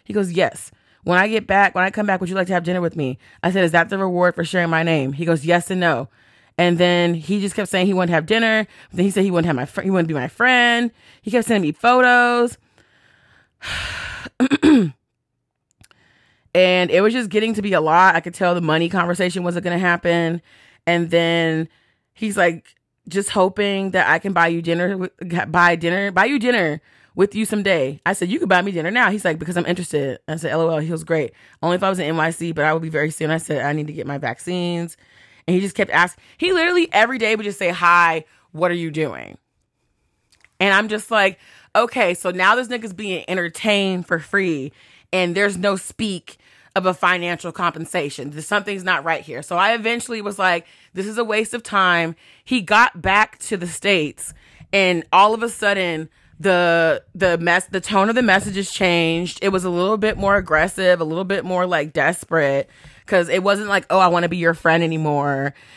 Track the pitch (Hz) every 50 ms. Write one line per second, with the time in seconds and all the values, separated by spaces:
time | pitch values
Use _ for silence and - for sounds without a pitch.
0 | _ - 196 208 196 180 165 180 170 - - - - - - _ _ _ _ _
1 | _ - 175 180 196 214 220 214 - - 196 196 202 185 - 185 185 196 202 214
2 | 208 202 190 180 190 170 190 190 180 180 190 175 170 175 180 180 175 170 - 165
3 | 143 127 131 - _ - - _ - 175 180 190 180 165 160 170 165 - 202 190
4 | 196 185 180 175 180 180 - - 170 151 - 180 170 165 165 160 165 165 165 151
5 | 135 135 139 143 170 165 165 151 135 170 175 175 170 - 190 185 180 165 143 117
6 | 135 - _ _ _ _ _ _ _ _ _ - 175 175 175 165 180 175 175 175
7 | 175 175 170 160 151 160 202 208 196 196 - - 196 - - 185 185 202 190 185
8 | 180 170 170 160 165 160 214 226 226 226 220 220 214 - - - - _ - 175
9 | 180 202 180 - 190 196 180 170 160 170 151 123 131 - - 196 185 190 185 180
10 | 170 160 156 139 123 139 - - 233 254 254 247 240 240 233 233 240 226 - _
11 | _ - - _ _ 214 214 240 214 - 233 202 175 147 156 - - 240 247 254
12 | 254 247 247 247 240 240 240 240 240 240 - - _ _ _ _ _ _ _ _
13 | _ _ _ _ _ _ _ _ _ _ _ _ - - - - - - - -
14 | - - - - - - - - 254 - - - - 302 302 247 190 151 - _
15 | _ _ _ _ _ _ _ _ _ _ _ _ _ _ _ _ _ _ _ _
16 | _ _ _ _ _ _ _ _ _ _ - 180 185 185 180 180 180 175 - 180
17 | 202 220 226 254 233 190 202 214 220 226 220 214 196 208 185 160 156 156 165 185
18 | 190 190 165 170 - 175 - - 190 175 175 175 170 151 156 160 170 170 196 185
19 | 175 175 175 175 185 180 175 190 175 175 175 175 185 175 175 170 190 175 170 170
20 | - 170 170 170 165 165 170 170 - _ _ _ _ _ _ _ _ 170 175 170
21 | 170 165 165 170 170 165 170 170 165 160 160 160 160 - _ _ _ _ _ _
22 | _ _ _ _ 214 214 196 202 175 175 170 165 - _ _ _ _ _ _ _
23 | _ - 156 196 196 - - 202 185 190 190 - 202 202 196 196 196 190 180 185
24 | - 120 156 165 - 196 185 170 170 170 170 170 165 165 170 170 180 180 196 190
25 | 180 - - _ - 175 170 175 - - 156 180 175 175 170 165 170 170 180 190
26 | 202 202 180 185 202 254 294 262 214 247 247 220 175 156 147 151 - _ _ _
27 | _ _ _ - 190 202 - 208 226 - - 208 196 196 185 160 131 135 151 -
28 | - 175 196 - 180 180 220 349 359 190 190 175 185 202 185 165 151 175 214 247
29 | 240 190 202 208 - 180 156 165 156 170 170 175 165 - 175 180 175 - - 147
30 | 139 135 113 - _ - 156 160 165 139 127 165 165 165 160 151 156 160 170 160
31 | 160 156 165 156 139 - - _ - - _ _ - 170 175 180 196 190 190 185
32 | 160 151 160 165 156 160 160 - 165 170 160 160 147 156 160 165 165 160 160 143
33 | 151 160 156 - 160 151 160 160 - - 151 135 120 143 147 156 151 151 151 160
34 | - 139 143 139 151 117 113 - - 180 180 180 175 175 175 170 175 165 - -
35 | _ _ _ _ - _ _ _ _ - 185 180 196 190 - - 202 - - 160
36 | 175 175 - - _ _ _ - 320 370 370 349 - 349 359 359 339 - - 202
37 | 226 233 262 240 220 214 226 214 214 202 196 - 190 170 180 165 180 175 175 175
38 | 170 165 160 160 156 - _ _ _ _ - 156 175 175 175 175 165 160 143 156
39 | 156 131 85 64 55 50 - - _ _ _ _ _ _ _ _ _ _ _ _
40 | _ _ _ _ _ _ _ _ _ _ _ - 185 202 196 196 214 214 214 214
41 | - - 233 214 196 196 190 - _ - - - _ _ - 214 240 233 - 254
42 | 214 175 233 - - 185 180 180 185 196 226 247 247 220 247 233 220 208 180 180
43 | 214 202 185 160 - - 185 185 175 165 160 - - 220 208 202 196 190 185 180
44 | 170 - 180 165 147 - - 202 190 175 160 139 131 147 - _ _ _ _ _
45 | _ _ - 185 180 175 170 196 208 208 196 175 185 202 190 190 - - - -
46 | 226 208 190 170 - - - _ _ _ _ _ _ _ - 190 180 185 180 -
47 | - 175 180 180 175 175 175 165 - 170 - - 180 170 - - 160 - - 180
48 | 143 143 - - 127 143 147 156 147 - 208 202 190 208 196 190 180 185 180 143
49 | 143 165 165 143 - 151 131 127 147 - 180 175 190 214 233 233 208 226 233 240
50 | - - 233 220 202 208 202 196 190 185 175 170 170 - _ _ _ _ - 175
51 | 190 214 214 233 233 214 214 220 220 220 - 233 233 - 214 196 190 180 175 170
52 | 165 160 160 - _ - - _ _ - 254 240 180 - 208 220 247 247 - 175
53 | 143 190 190 208 220 - - - - - 220 180 175 175 - - - 202 196 170
54 | 151 143 - - - - - - _ _ _ - - - - 196 190 180 180 165
55 | - - - 185 202 214 226 220 226 233 196 - 214 202 202 190 185 175 165 160
56 | 160 156 _ _ _ _ _ - 156 196 180 175 175 170 170 170 165 160 143 -
57 | - _ - 175 190 180 170 165 165 170 175 185 - - - 190 - - 208 196
58 | 196 220 226 247 247 214 185 196 190 202 190 196 190 - - - 196 180 175 170
59 | 165 165 165 165 180 170 - - 185 196 190 185 180 185 175 175 180 196 220 208
60 | 208 214 202 170 196 196 202 202 190 151 156 156 165 190 - - 190 180 180 170
61 | 160 151 160 175 190 180 196 185 127 180 185 180 180 180 175 156 147 156 - -
62 | 135 156 175 - - - 165 160 143 139 139 135 - - _ _ - - - -
63 | _ - 202 185 175 165 151 190 185 202 196 202 214 202 202 190 - - 180 190
64 | 185 175 175 170 175 165 180 180 165 165 165 - - 165 160 170 170 165 160 160
65 | 156 151 147 143 143 143 135 135 139 143 - - - - -